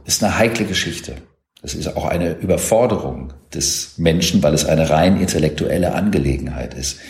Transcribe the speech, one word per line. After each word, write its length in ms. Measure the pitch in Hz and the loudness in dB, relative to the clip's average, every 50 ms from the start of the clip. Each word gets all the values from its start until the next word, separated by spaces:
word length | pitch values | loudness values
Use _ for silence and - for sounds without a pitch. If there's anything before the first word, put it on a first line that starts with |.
| - | -6
ist 180 | - - - 110 | -4 -2 0 0
eine 140 | 101 85 | 0 2
heikle 300 | 87 113 117 117 117 104 | 2 2 2 2 -2 -2
Geschichte. 480 | 98 92 - - - - - - - - - - _ _ _ _ _ _ _ - | -2 -2 -4 -4 -4 -6 -8 -10 -12 -14 -14 -16 _ _ _ _ _ _ _ -12
Das 120 | - - | -10 -8
ist 220 | - - - - | -6 -6 -6 -4
auch 80 | - 82 | -4 -2
eine 280 | - - 87 85 85 80 | -2 -2 0 0 -2 -2
Überforderung 1000 | - - 92 90 87 - - 113 113 120 120 107 85 78 69 67 64 65 69 - - _ _ - | -4 0 0 0 0 2 2 4 4 4 4 2 0 -2 -6 -8 -8 -10 -12 -14 -18 _ _ -6
des 400 | 82 78 - - - - - - | -4 -2 -2 -2 -4 -6 -10 -6
Menschen, 460 | - 82 82 80 90 90 82 90 101 78 | 0 2 2 4 4 2 2 2 4 4
weil 100 | 73 78 | 4 2
es 140 | 76 - | 2 2
eine 240 | - 80 78 80 76 | 2 2 2 4 2
rein 280 | 76 78 85 92 98 92 | 4 4 4 4 4 4
intellektuelle 760 | 92 - - 82 76 - - - 80 - 76 - 90 - - | 2 0 0 0 0 0 0 0 -2 -2 0 0 0 0 0
Angelegenheit 800 | 73 95 104 95 80 67 69 69 69 71 69 69 60 62 62 - | 0 0 2 2 2 2 0 0 -2 -4 -6 -6 -8 -8 -8 -8
ist. 240 | 65 65 - - - - - | -8 -8 -8 -8 -8 -14 -20